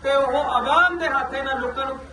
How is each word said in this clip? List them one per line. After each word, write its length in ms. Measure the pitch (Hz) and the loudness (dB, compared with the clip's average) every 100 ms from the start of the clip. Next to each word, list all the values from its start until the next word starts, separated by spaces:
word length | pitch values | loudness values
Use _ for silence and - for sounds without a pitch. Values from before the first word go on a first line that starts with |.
ਤੇ 120 | 269 | 2
ਉਹ 220 | 277 262 277 | 2 2 0
ਆਵਾਮ 600 | 285 247 269 320 359 349 | 0 0 2 4 4 2
ਦੇ 100 | 320 | -2
ਹੱਥ 260 | 269 262 | -2 -2
ਇਹਨਾਂ 200 | 269 269 262 | -6 -4 -4
ਲੋਕਾਂ 300 | 247 269 269 | -4 -4 -6
ਨੂੰ 120 | 269 - | -8 -12